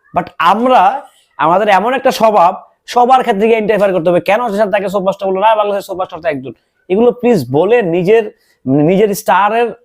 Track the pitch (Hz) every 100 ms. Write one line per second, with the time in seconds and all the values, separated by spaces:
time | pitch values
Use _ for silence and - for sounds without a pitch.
0 | _ 175 170 - 165 208 254 240 185 277
1 | - _ _ - 151 185 208 190 220 262
2 | - - 220 208 - 202 - _ - 240
3 | 247 262 240 196 220 226 208 208 202 180
4 | 165 175 175 214 247 196 214 202 190 196
5 | 190 190 190 190 214 214 208 196 190 180
6 | 185 170 165 143 131 - _ _ - 190
7 | 240 - 240 208 123 139 185 247 185 175
8 | 175 226 208 _ _ _ 127 143 151 190
9 | 214 196 - 185 208 233 233 -